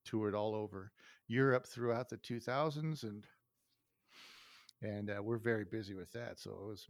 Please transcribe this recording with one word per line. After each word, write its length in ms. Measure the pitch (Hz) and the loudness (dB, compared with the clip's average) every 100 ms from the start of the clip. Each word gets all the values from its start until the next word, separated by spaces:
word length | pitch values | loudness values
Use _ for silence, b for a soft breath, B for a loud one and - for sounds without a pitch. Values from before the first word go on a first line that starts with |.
| - | -2
toured 300 | 110 104 104 | 2 2 4
all 180 | 107 | 2
over 380 | 107 107 98 101 _ B B - | 0 -2 -6 -10 _ B B 0
Europe 380 | 120 135 127 - | 6 8 6 2
throughout 440 | 120 120 117 123 | -2 2 2 0
the 80 | 117 | -8
two 220 | - 117 | -4 -4
thousands 640 | 120 131 156 147 156 151 | 0 2 2 0 -2 -2
and, 220 | 110 104 - _ _ _ _ _ _ _ B B B B B B B - | -6 -8 -14 _ _ _ _ _ _ _ B B B B B B B -8
and, 260 | 107 104 104 | -6 -4 -2
uh, 100 | 101 | -2
we're 160 | 107 117 | 0 0
very 260 | 117 110 95 | 2 2 0
busy 300 | 110 98 95 | -4 -4 -8
with 160 | 90 | -8
that. 260 | 120 113 - | -10 -10 -10
So 200 | 104 95 | -10 -10
I 40 | 101 | -10
was 180 | 104 | -12